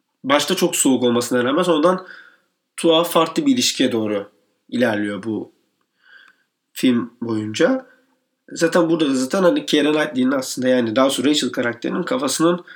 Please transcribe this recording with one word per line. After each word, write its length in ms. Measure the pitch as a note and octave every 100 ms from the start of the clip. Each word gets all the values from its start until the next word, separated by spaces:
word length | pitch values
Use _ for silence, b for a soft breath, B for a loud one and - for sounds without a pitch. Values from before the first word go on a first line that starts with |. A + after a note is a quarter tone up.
| _ _
başta 320 | B2+ D3 D3 F#3
çok 200 | E3+ -
soğuk 260 | C#3 B2
olmasına 420 | B2 A#2 A#2 B2+
rağmen 180 | B2 D3+
sonradan 440 | F3+ D#3 E3+ F#3 B B B B B B _ -
tuhaf, 360 | E3 D#3+ E3+
farklı 340 | F3 D#3+ - C#3+
bir 80 |
ilişkiye 380 | B2 A#2+ - C3
doğru 380 | A#2 G#2+ G2+ G2+ _ _ _ _
ilerliyor 540 | A#2+ A#2+ G#2 G#2 G2+
bu 300 | A2 G#2 - _ _ _ _ b b b b b b _ _
film 420 | - C3 A#2+ - -
boyunca. 640 | A#2 A2 G#2+ G#2+ E3+ C4 b b b b _ _ -
Zaten 380 | C3 E3 F3+ E3
burada 180 | E3 D3
da 60 |
zaten 280 | C3 B2+ G3
hani 240 | F3+ D3+ D3
Keira 260 | D3 C#3+
Knightley'nin 400 | D3+ D3 B2+ B2+
aslında, 360 | C#3 B2+ - B2+
yani 280 | B2+ A#2 A2
daha 80 |
doğrusu 200 | C3+ C3+
Rachel 280 | B2 D3 B2+
karakterinin 500 | - A#2+ A#2 - F#3+
kafasının 640 | F3 B2+ C#3 - D#3+ F3 B